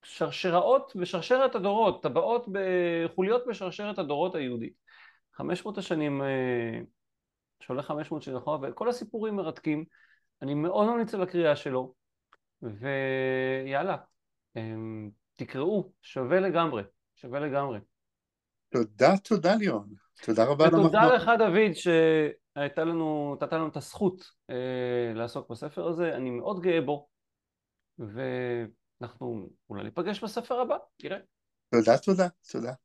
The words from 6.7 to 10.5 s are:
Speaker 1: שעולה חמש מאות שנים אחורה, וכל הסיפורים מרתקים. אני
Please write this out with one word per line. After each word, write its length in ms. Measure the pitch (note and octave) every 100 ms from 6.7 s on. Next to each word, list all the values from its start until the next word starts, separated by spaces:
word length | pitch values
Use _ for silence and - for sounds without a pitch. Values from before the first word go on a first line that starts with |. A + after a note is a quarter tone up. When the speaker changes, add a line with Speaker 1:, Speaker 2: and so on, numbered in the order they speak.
| A#2 A#2 _ _ _ _ _ _ _
Speaker 1:
שעולה 220 | - B2+
חמש 280 | C#3 D3+ D#3
מאות 120 | D#3
שנים 140 | C#3 B2+
אחורה, 220 | - D3+
וכל 260 | C3+ - A3+
הסיפורים 480 | B3 G#3+ A#3 A3 G3+
מרתקים. 480 | D#3+ D#3+ - D3+ D#3+ _ _ _ _ _
אני 120 | C3+